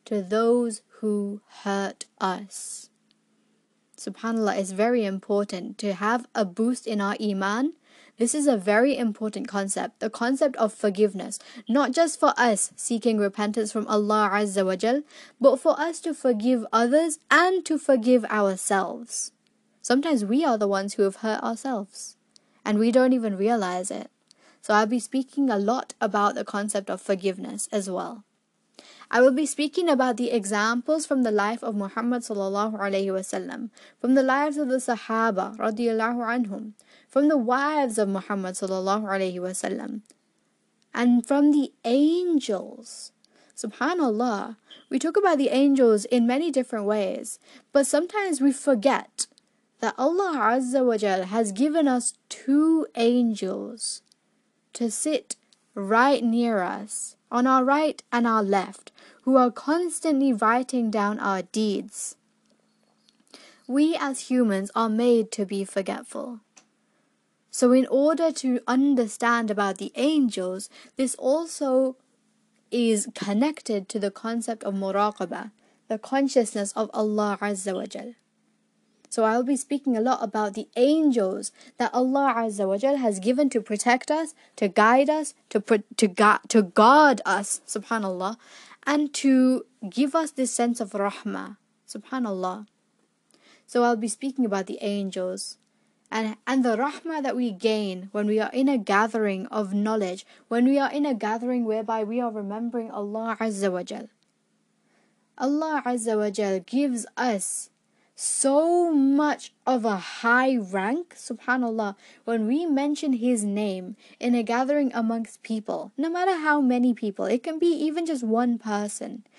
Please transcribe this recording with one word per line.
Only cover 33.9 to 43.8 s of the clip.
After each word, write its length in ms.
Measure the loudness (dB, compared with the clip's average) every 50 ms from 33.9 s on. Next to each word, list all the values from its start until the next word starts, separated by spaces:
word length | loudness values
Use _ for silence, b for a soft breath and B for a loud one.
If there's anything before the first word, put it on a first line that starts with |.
| B B
from 160 | 0 2 4
the 80 | 4
lives 360 | 4 4 2 2 0 0 -2 -2
of 100 | -2 -2
the 80 | -2
Sahaba 800 | -2 -2 -2 -4 -4 -4 -4 -2 0 0 0 0 -2 -4 -6 -6
radiyallahu 640 | -6 -4 -4 -2 -2 -2 0 0 0 -2 -2 -2 -4
anhum, 520 | -4 -2 -2 -2 -2 -4 -6 -10 -12 -14 -16 _ b b b b b b
from 200 | 0 2 4 4
the 100 | 4 2
wives 580 | 2 2 0 0 0 0 0 0 0 0 0
of 140 | 0 0 0
Muhammad 440 | -2 -4 -4 -6 -6 -6 -6 -6 -8
sallallahu 500 | -6 -6 -4 -4 -2 0 0 0 0 -2
alaihi 320 | -2 -2 -2 -2 -2 -4
wasallam, 640 | -6 -6 -8 -6 -6 -6 -6 -6 -6 -8 -10 -10 -12 -14 _ _ _ _ _ _ _ _ _ _ _ _ _ _ _ _ _
and 340 | -4 0 2 4 4 4 2
from 260 | 2 2 4 4 4
the 200 | 4 4 2 -2 _ _ -2
angels. 1300 | 0 2 4 4 4 2 2 0 0 0 0 0 -2 -4 -4 -6 -10 -16 -18 -18 -18 -18 -18 -18 -20 _ _ _ b b b b b b
SubhanAllah, 1000 | -10 -10 -10 -6 -4